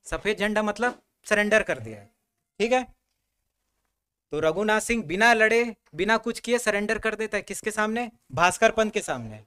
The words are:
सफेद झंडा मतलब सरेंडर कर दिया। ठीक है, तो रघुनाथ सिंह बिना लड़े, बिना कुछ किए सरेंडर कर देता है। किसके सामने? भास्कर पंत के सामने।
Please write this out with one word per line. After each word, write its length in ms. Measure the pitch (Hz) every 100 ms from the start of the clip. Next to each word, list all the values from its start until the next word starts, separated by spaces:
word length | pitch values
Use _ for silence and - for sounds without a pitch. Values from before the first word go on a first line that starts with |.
सफेद 320 | - 160 196 214
झंडा 240 | 208 214
मतलब 380 | 214 208 247 - _ _
सरेंडर 400 | - 208 208 214
कर 160 | 190 135
दिया। 240 | 110 104 101 _ _ _ _ -
ठीक 120 | 226
है, 120 | 254 240 _ _ _ _ _ _ _ _ _ _ _ _ _ _
तो 80 | 147
रघुनाथ 420 | 160 165 214 214
सिंह 220 | - 233
बिना 300 | 156 180 233
लड़े, 420 | 233 220 233 240 214 _
बिना 220 | 151 190 226
कुछ 220 | 240 220
किए 180 | - 240
सरेंडर 420 | 220 202 208 220
कर 160 | 220
देता 220 | 214 214 202
है। 60 |
किसके 280 | - 196 220
सामने? 400 | 208 214 226 240 _ _
भास्कर 400 | 127 180 - 220
पंत 220 | 220 214
के 80 | 208
सामने। 420 | 180 131 113 107